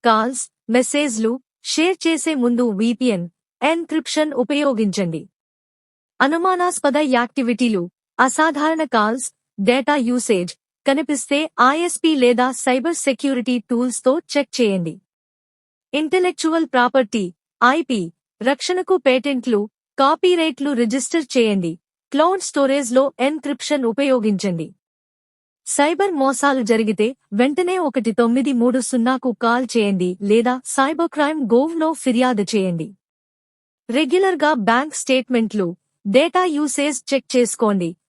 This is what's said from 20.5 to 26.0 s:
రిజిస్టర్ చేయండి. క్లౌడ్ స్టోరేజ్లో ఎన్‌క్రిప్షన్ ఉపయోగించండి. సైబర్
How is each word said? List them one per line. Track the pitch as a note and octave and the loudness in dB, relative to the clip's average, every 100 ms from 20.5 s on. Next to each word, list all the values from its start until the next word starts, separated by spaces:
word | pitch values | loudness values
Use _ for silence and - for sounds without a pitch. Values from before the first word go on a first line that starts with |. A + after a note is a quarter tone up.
| B3+ C#4+ | -2 -4
రిజిస్టర్ | B3+ A#3+ C4 - E4+ C#4 C4 | 0 0 0 -2 -4 0 2
చేయండి. | A3+ G3 F3 E3+ _ _ _ | 2 2 -2 -8 _ _ _
క్లౌడ్ | C#4 E4 F#4+ | 0 2 0
స్టోరేజ్లో | - D4+ C#4 C#4 B3+ B3 C#4 - | -4 0 2 0 2 2 2 0
ఎన్‌క్రిప్షన్ | B3+ D#4 C#4 C#4+ - D4 A#3+ | -2 -2 -6 -8 -2 -2 -2
ఉపయోగించండి. | A3 C#4 C4 G#3+ G3 G3+ E3+ D#3+ - _ _ _ _ _ _ _ _ - | 0 0 2 0 -2 -2 -4 -8 -14 _ _ _ _ _ _ _ _ -8
సైబర్ | - C#4+ E4 | 0 0 2